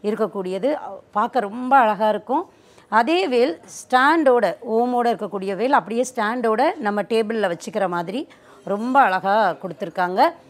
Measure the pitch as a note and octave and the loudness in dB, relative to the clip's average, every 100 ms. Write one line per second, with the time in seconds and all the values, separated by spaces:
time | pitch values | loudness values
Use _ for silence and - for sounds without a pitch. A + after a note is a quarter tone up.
0 | G#3 G#3+ G#3+ G3+ F#3 F#3+ A#3+ D4+ G3 G3 | -4 -2 -4 -4 -6 -4 -2 -4 -8 -16
1 | _ G#3 A3+ C4 G3+ A3+ B3+ C4+ A3+ G3 | _ -4 -2 -2 -4 -8 2 4 4 2
2 | G#3+ G#3 - E3+ F#4+ _ _ - _ G#3+ | 0 0 -2 -4 -4 _ _ -20 _ 2
3 | A#3 F4 F#4 B3 C4 E4+ - - - B3+ | 2 2 2 2 0 -2 -14 -20 0 4
4 | C#4 E4 C#4 A#3+ G3+ - A#3+ A3 B3 B3 | 4 4 4 4 2 -2 -2 0 2 2
5 | A#3+ G3+ G#3 G3+ F#3+ F#3 B3 C#4 E3+ A#3 | 0 -2 -4 -6 -6 -4 0 0 0 -4
6 | B3+ - G#3 B3 A3+ A3 D4 F#4+ G#3+ G#3 | -4 -2 -4 -2 -2 2 0 0 -4 -4
7 | G3+ A3+ G#3+ A3+ G3 E3+ - G#3+ F#3+ F3 | -2 -2 0 -2 -2 -4 -6 -4 -2 -2
8 | E3+ A3+ - - - - - G3+ A#3 C4+ | -6 -8 -10 -18 -20 -18 -8 -6 0 4
9 | A3+ F#3 F#3+ G#3 G3+ D#3+ F#3 E3 F#3+ - | 4 2 0 2 0 -2 -10 -10 -8 -4
10 | F3+ F#3+ D#4 E4+ | -2 2 0 0